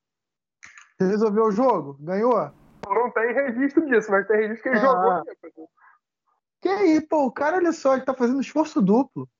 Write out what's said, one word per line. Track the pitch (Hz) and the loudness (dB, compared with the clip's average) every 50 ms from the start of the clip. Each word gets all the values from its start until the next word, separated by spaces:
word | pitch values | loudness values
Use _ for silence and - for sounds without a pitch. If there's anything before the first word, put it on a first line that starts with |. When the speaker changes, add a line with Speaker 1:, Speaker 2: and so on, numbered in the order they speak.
| _ _ _ _ _ _ _ _ _ _ _ _ - - - - - _ _ - | _ _ _ _ _ _ _ _ _ _ _ _ -20 -20 -20 -20 -20 _ _ -4
Speaker 1:
Resolveu | 185 185 208 208 226 220 202 220 220 | -2 0 0 0 0 0 0 2 0
o | 220 | 0
jogo? | 196 208 262 262 220 170 143 143 139 139 | 2 2 2 2 2 0 -2 -8 -12 -14
Ganhou? | 147 165 185 202 220 254 240 196 151 143 - _ _ _ _ _ - - | -10 -8 -4 -2 0 0 0 0 -2 -4 -8 _ _ _ _ _ -8 -4
Speaker 2:
Não | - 226 247 240 | -2 -2 -2 -2
tem | - 226 226 240 226 | -2 -2 -2 -2 -2
registro | 262 277 269 220 240 277 277 - 330 320 277 | -2 -2 -2 -2 -2 -4 -2 0 0 0 2
disso, | 247 214 214 214 | 2 0 2 2
mas | 196 196 190 - | 0 0 0 0
tem | 214 214 | 0 0
registro | 220 208 220 - - | 0 -2 -4 -6 -4
que | 262 | -2
ele | 254 214 | 0 2
Speaker 1:
Ah. | |
Speaker 2:
jogou | 226 269 247 180 185 190 180 170 151 | 2 2 2 2 2 2 0 0 -2
bêbado. | - - - - 165 - 320 320 - _ _ _ _ _ _ _ _ _ _ _ _ _ _ _ _ _ _ | -8 -14 -18 -20 -20 -20 -20 -20 -20 _ _ _ _ _ _ _ _ _ _ _ _ _ _ _ _ _ _
Speaker 1:
Que | - 349 | -4 -2
aí, | 392 403 403 330 311 311 | 0 2 2 4 4 2
pô, | 311 - 330 311 277 | 2 0 0 0 0
o | 240 | 0
cara, | - - 285 302 349 370 | -2 -2 -2 -2 0 0
olha | 349 330 | 0 0
só, | - - - 269 269 | 0 0 0 0 0
ele | 254 262 | 0 0
tá | - 254 | -2 -2
fazendo | - 247 233 262 277 | 0 0 0 0 -2
esforço | 233 - - 294 311 302 - 302 | -4 -2 -2 -2 -2 0 0 0
duplo. | 202 180 202 247 277 - - 147 131 - _ | 2 4 4 2 2 0 -4 -12 -12 -12 _